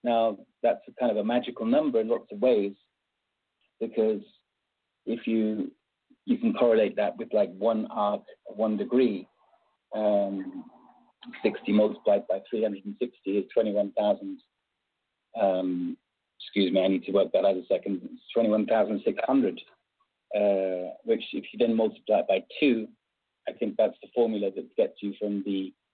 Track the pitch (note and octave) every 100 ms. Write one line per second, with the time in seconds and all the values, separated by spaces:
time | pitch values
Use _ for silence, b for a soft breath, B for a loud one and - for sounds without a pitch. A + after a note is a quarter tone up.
0 | A#2+ A#2 A2+ G2+ - _ A#2+ - - -
1 | B2 G#2+ G#2 B2 B2 A#2 A2+ C3+ D#3 A#2
2 | A2 A#2 - G#2 B2 A2+ G2+ G2 _ _
3 | _ _ _ _ _ _ _ _ A2+ A#2
4 | A2 G#2 - _ _ _ _ _ _ _
5 | - A#2+ - A2+ G#2+ G#2+ F#2 _ _ _
6 | _ _ - A#3+ A#2 - B2 A2+ G2+ -
7 | G2+ - A2+ G#2+ G2 F#2 G#2+ A2+ G#2+ A2
8 | G#2 G#2 - - - G#2 A2 G#2+ G2+ B2
9 | B2 G2 F#2 _ _ _ _ _ _ G#2+
10 | G#2+ G2+ G2 G2 F#2 - - - _ _
11 | _ _ - - G#2+ - - G#2 G#2+ G#2
12 | - G2+ - F#2+ - A2+ G#2+ G2 G2+ G2+
13 | - _ F#2+ G2+ F#2 - A2 G2+ G2+ -
14 | G#2 G2 G2 F#2 _ _ _ _ _ _
15 | _ _ _ - G2 F#2 F#2 F2+ F2 F2
16 | _ _ _ _ - G#2 F#2+ F#2+ F#2 F#2
17 | - G2 F#2+ F#2+ G2 F#2+ F2+ F#2 G2+ F#2
18 | F2+ - - A#2+ A2 G#2+ G#2 A2 G#2 G#2
19 | - - - C3+ G#2+ - - _ _ _
20 | _ _ _ G#2 G#2 G2 F#2+ F#2 F2+ -
21 | A#2 A2+ - - - G#2+ A#2 A2+ A2 -
22 | - G#2 - F#2+ - - D3 A2+ G#2+ _
23 | _ _ _ _ - - A2 - A2 -
24 | - B2 A#2 A2 G2+ F#2+ F2 - G#2 -
25 | G2+ F#2+ G#2 G2+ G2 G2 F#2+ _ _